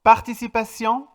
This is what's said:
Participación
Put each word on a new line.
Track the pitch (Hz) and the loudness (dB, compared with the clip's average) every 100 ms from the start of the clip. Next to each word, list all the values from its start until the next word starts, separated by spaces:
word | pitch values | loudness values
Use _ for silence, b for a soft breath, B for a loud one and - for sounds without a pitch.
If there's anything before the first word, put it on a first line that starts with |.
Participación | - 220 - 233 240 233 220 - 220 240 277 | 6 4 2 -10 -6 -6 -6 -6 -4 -4 -6